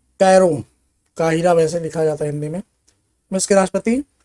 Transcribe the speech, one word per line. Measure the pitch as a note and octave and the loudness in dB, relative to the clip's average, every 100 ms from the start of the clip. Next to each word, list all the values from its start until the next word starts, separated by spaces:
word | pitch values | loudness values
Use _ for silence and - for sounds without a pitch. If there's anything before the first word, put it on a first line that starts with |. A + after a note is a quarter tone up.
| _ _ | _ _
कैरो, | F#3+ F#3+ F#3 C#3+ - _ _ _ _ - | 4 6 4 0 -8 _ _ _ _ -4
काहिरा | E3 D#3+ F3 | -2 0 2
वैसे | E3+ D#3+ E3+ | 2 2 -2
लिखा | D#3+ D#3+ | -6 -4
जाता | D#3 D3 | -2 -2
है | D3+ | -6
हिंदी | D3 D3+ | -6 -8
में। | E3 - _ _ _ _ _ _ | -10 -12 _ _ _ _ _ _
मिस्र | F#3+ - | -6 0
के | |
राष्ट्रपति | G3 F#3 G3 - B3 D4 _ | 2 2 -2 -2 -2 -4 _